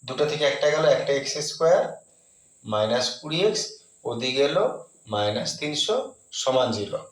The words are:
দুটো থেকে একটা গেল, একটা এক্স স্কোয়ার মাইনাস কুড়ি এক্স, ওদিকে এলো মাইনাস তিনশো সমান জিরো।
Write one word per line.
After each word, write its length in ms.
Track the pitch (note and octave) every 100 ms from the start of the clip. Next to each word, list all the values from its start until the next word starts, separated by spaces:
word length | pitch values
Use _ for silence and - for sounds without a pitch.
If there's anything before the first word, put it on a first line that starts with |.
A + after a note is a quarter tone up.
| -
দুটো 160 | C#3 D3+
থেকে 120 | C#3+ C#3+
একটা 160 | - D3+
গেল, 120 | D3+ D#3 C3
একটা 140 | C3 C#3
এক্স 140 | C#3 D3+ D3
স্কোয়ার 300 | - D#3+ F#3 - - - _ _ _ _ _ A2+
মাইনাস 320 | G#2+ A2 A#2+ B2+ -
কুড়ি 200 | D#3 E3 G#3
এক্স, 140 | - - - _ _ -
ওদিকে 340 | A#2 B2+ C3 C#3+
এলো 160 | E3+ G#3+ - - _ -
মাইনাস 360 | G#2 G#2 - - -
তিনশো 360 | D3+ D3 - - - - _ -
সমান 260 | C3+ C3 B2 G#2+
জিরো। 240 | G2+ - -